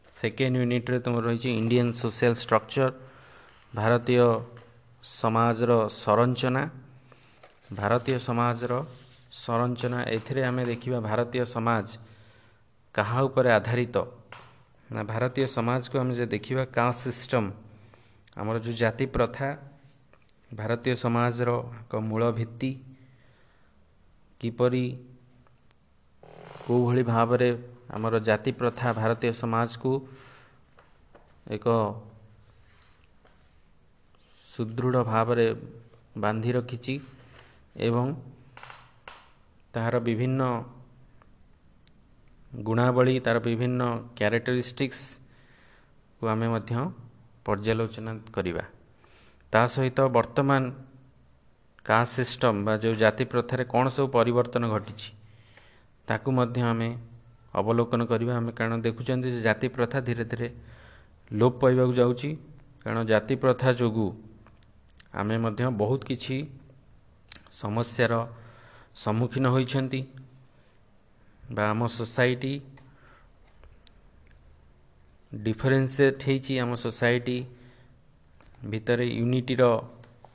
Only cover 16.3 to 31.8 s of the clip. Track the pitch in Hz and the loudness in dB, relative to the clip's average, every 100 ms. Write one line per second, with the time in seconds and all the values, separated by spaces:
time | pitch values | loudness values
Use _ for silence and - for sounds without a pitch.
16.3 | 107 - 131 127 - 120 120 127 - - | -4 -2 -4 -2 0 0 0 -6 -6 -2
17.3 | 123 98 - - - - - - - _ | 0 -2 -6 -18 -20 -20 -20 -20 -20 _
18.3 | - 104 113 117 117 113 113 131 127 117 | -8 -4 -4 -4 0 0 0 -2 0 0
19.3 | - 135 151 - - - - _ _ - | 0 -6 -8 -14 -20 -20 -20 _ _ -20
20.3 | _ _ 110 107 117 127 120 120 120 120 | _ _ -8 -4 -2 0 0 2 2 2
21.3 | 120 120 120 120 - - 110 110 110 120 | 0 0 -2 -4 -14 -8 -6 -2 0 0
22.3 | 113 113 - 131 131 - - - - - | 0 -6 -4 -6 -6 -16 -20 -20 -20 -20
23.3 | _ _ _ _ _ _ _ _ _ _ | _ _ _ _ _ _ _ _ _ _
24.3 | _ 117 120 123 127 123 127 - - - | _ -8 0 2 2 -2 -8 -16 -20 -20
25.3 | - - _ _ - _ _ _ _ - | -20 -20 _ _ -20 _ _ _ _ -20
26.3 | - - - - 123 120 123 117 113 117 | -20 -18 -12 0 2 4 2 2 2 4
27.3 | 123 123 120 - - - 107 113 113 110 | 4 4 2 -6 -20 -12 -6 0 2 2
28.3 | 107 131 120 123 - 123 107 110 113 117 | 2 0 -2 -2 0 -2 0 0 2 0
29.3 | 113 117 113 117 - 131 135 131 - - | -2 -2 0 0 -2 -2 -2 -6 -18 -20
30.3 | - - - _ - _ _ _ - - | -20 -20 -20 _ -20 _ _ _ -20 -20
31.3 | - - 107 117 117 | -20 -10 -4 0 2